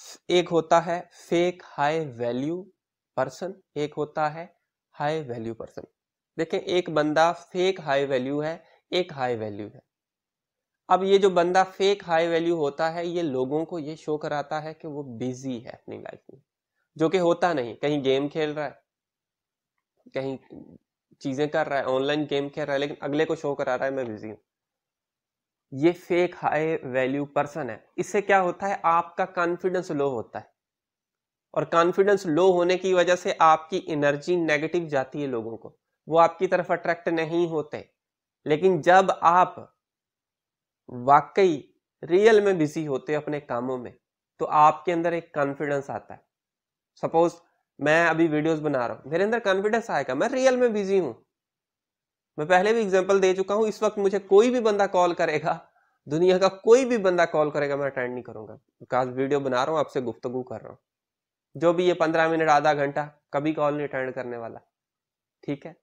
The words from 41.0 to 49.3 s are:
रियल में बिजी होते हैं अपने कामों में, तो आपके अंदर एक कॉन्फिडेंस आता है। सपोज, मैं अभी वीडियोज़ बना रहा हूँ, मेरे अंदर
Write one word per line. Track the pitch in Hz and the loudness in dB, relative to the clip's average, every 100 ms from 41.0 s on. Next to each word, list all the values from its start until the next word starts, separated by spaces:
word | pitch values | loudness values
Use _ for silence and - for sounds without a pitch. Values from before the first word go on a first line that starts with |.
| 123 143 147 - 190 147 - _ _ _ | 4 6 6 4 4 2 -6 _ _ _
रियल | 147 175 214 214 | 0 4 8 6
में | 202 185 | 6 2
बिजी | 151 156 151 | 0 -2 -4
होते | 131 - 151 | -4 -4 -4
हैं | |
अपने | 147 147 | -4 -8
कामों | 147 120 127 127 | -6 -6 -4 -6
में, | 120 - _ _ _ _ | -10 -18 _ _ _ _
तो | 160 | -2
आपके | 156 151 156 - | 4 6 4 -2
अंदर | 170 170 | -2 -2
एक | 165 165 - | -4 -6 -4
कॉन्फिडेंस | 139 143 151 143 135 | -4 -4 -4 -4 -6
आता | 113 - | -10 -12
है। | - _ _ _ _ _ _ _ _ | -20 _ _ _ _ _ _ _ _
सपोज, | 143 160 170 - _ _ _ - | -2 2 2 0 _ _ _ -6
मैं | 143 160 170 | 0 2 2
अभी | 160 165 | 2 2
वीडियोज़ | 151 151 156 | 2 0 0
बना | 151 135 117 | 0 -2 -2
रहा | 110 | -6
हूँ, | 135 | -6
मेरे | 165 | -2
अंदर | 202 | 0